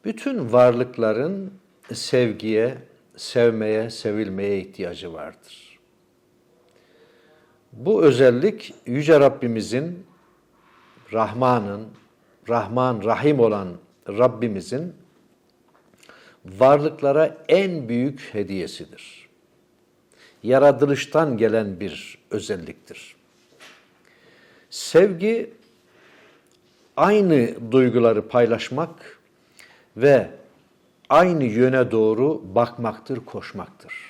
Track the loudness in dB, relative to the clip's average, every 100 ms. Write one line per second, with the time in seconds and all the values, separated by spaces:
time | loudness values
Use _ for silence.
0 | -10 -8 -8 -6 2 6 6 4 -4 -2
1 | -2 -2 -4 -6 -12 -18 _ _ -16 -14
2 | -2 0 0 -2 -2 0 -2 -6 -20 _
3 | _ -20 -6 2 2 2 -2 -2 -4 -8
4 | -6 -4 -6 -6 -4 -4 -8 -12 -12 -10
5 | -14 -14 -16 -18 _ -20 -20 _ _ _
6 | _ _ _ _ _ _ _ _ _ _
7 | _ _ _ _ _ _ _ -8 -2 4
8 | 4 6 4 6 -2 -4 -18 -16 -8 -4
9 | 4 6 6 2 -6 -6 -4 -6 -6 -12
10 | -20 _ _ _ _ _ _ _ _ _
11 | _ -4 -4 0 0 0 -2 -10 -14 -20
12 | _ _ _ _ -4 -4 -2 -2 -2 -2
13 | -4 0 0 2 2 0 -6 -14 _ _
14 | -10 0 0 0 -6 -6 -8 -10 -10 -16
15 | _ _ _ _ _ _ _ _ _ _
16 | _ -20 _ _ -20 2 4 6 2 -2
17 | 0 2 0 -2 0 0 2 -6 -4 -4
18 | -4 -6 -10 -8 -6 -8 -10 -12 -20 -20
19 | -20 -20 _ _ _ _ _ _ _ _
20 | _ _ _ _ 0 4 6 4 0 -2
21 | -2 -2 0 0 0 0 -4 -8 -10 -12
22 | -18 -20 _ -10 -8 -10 -12 -20 _ -20
23 | -20 _ _ _ _ _ -20 _ _ _
24 | _ _ _ _ _ _ _ -16 0 4
25 | 4 0 -4 -4 -6 _ _ _ _ _
26 | _ _ _ _ _ _ _ _ _ 0
27 | 2 4 4 4 2 -4 0 2 4 4
28 | 4 2 0 2 2 0 -4 -6 -8 -10
29 | -20 -20 _ _ _ _ -20 _ _ 2
30 | 4 4 2 -12 _ _ _ _ _ _
31 | _ 4 4 2 -2 2 2 2 0 2
32 | 2 2 0 -2 -4 -2 -2 -4 -8 -8
33 | -10 -12 -10 -16 -14 -16 -16 _ -20 -20